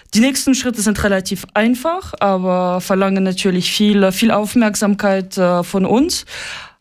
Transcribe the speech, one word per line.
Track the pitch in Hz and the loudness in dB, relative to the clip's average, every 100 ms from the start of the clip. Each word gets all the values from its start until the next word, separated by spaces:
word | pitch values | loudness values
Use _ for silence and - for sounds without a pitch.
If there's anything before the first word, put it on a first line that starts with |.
| _ | _
Die | 208 | 2
nächsten | 254 269 - | 2 2 0
Schritte | 254 247 240 | 0 0 -2
sind | 202 202 | -2 0
relativ | 208 190 190 190 - | 0 0 -2 -8 -4
einfach, | - 220 247 320 349 - - | 0 0 0 -2 -4 -6 -2
aber | 202 190 185 180 180 180 | 0 0 0 0 0 -2
verlangen | - 190 196 190 | -2 0 0 0
natürlich | 190 185 202 180 175 | 0 0 0 0 -2
viel, | - 208 202 190 | 0 2 4 2
viel | 185 226 | 2 0
Aufmerksamkeit, | 202 208 247 220 202 202 202 202 190 190 196 | 0 0 2 2 2 0 0 0 0 -2 0
äh, | 180 180 | 0 0
von | 175 196 | -2 -2
uns. | 185 214 320 - - - - - - _ | 2 2 0 -2 -8 -14 -12 -14 -16 _